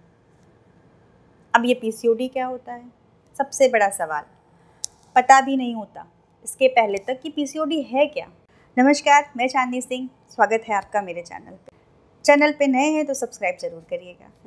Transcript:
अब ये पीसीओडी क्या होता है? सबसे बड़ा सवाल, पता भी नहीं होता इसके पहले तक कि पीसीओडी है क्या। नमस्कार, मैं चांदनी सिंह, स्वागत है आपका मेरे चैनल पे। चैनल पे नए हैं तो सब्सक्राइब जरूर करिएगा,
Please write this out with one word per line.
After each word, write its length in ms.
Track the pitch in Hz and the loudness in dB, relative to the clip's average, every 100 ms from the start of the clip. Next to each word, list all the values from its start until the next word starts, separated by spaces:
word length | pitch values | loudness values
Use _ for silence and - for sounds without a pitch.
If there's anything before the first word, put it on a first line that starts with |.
| _ _ _ _ _ _ _ _ _ _ _ _ _ _ _ | _ _ _ _ _ _ _ _ _ _ _ _ _ _ _
अब 120 | 233 240 | -2 0
ये 80 | |
पीसीओडी 540 | 254 220 220 233 226 254 | -2 -4 -4 -2 -2 -2
क्या 180 | 262 254 | -6 -8
होता 280 | 254 247 | -8 -14
है? 120 | 240 240 _ _ _ _ - | -18 -18 _ _ _ _ -8
सबसे 320 | 269 - 262 | -4 2 2
बड़ा 200 | 226 196 | 2 0
सवाल, 340 | 196 160 151 - _ _ _ _ _ - _ _ 254 | -2 -6 -8 -10 _ _ _ _ _ -16 _ _ 2
पता 260 | 254 269 | 8 6
भी 160 | 254 269 | 6 -2
नहीं 180 | 247 226 | -4 -8
होता 300 | 202 - - _ _ _ - | -12 -16 -20 _ _ _ -14
इसके 220 | - 262 | 0 2
पहले 300 | 254 214 196 | 4 2 0
तक 240 | - 254 | -6 -10
कि 80 | 311 | -8
पीसीओडी 520 | 294 277 311 311 320 | -6 -6 -4 -4 -4
है 240 | 247 254 294 | -4 -2 -2
क्या। 220 | - - _ _ _ _ - | -4 -14 _ _ _ _ 2
नमस्कार, 540 | 262 285 302 285 294 240 | 4 4 4 4 4 -4
मैं 100 | 254 | -4
चांदनी 340 | 269 247 247 | -2 -2 -4
सिंह, 280 | 247 254 262 _ _ | -8 -8 -10 _ _
स्वागत 340 | - 208 226 226 | 0 0 0 -2
है 60 | 202 | -6
आपका 260 | - 208 | -4 -6
मेरे 200 | 190 170 | -6 -10
चैनल 300 | 170 - - | -12 -16 -18
पे। 240 | 190 - - _ _ _ _ - | -20 -20 -20 _ _ _ _ 2
चैनल 260 | 285 294 | 4 4
पे 160 | 294 277 | 2 0
नए 220 | 254 294 | 2 2
हैं 140 | 311 294 | 0 -2
तो 80 | |
सब्सक्राइब 440 | 269 233 - 190 180 | -4 -8 -6 -6 -6
जरूर 200 | 170 165 160 | -10 -12 -12
करिएगा, 420 | 175 180 175 - _ | -12 -12 -20 -20 _